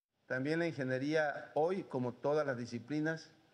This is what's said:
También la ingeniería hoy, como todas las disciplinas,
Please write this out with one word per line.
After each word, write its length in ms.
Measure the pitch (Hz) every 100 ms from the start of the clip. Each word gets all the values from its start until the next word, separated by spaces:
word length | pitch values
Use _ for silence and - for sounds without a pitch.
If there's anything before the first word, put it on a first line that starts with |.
| _ _ -
También 340 | 127 135 165
la 80 | 170
ingeniería 840 | 139 127 127 143 156 151 139 - 143
hoy, 280 | 165 190
como 280 | - 131 123
todas 340 | 120 143 151 143
las 120 | 120
disciplinas, 720 | 117 117 117 151 156 160 - - _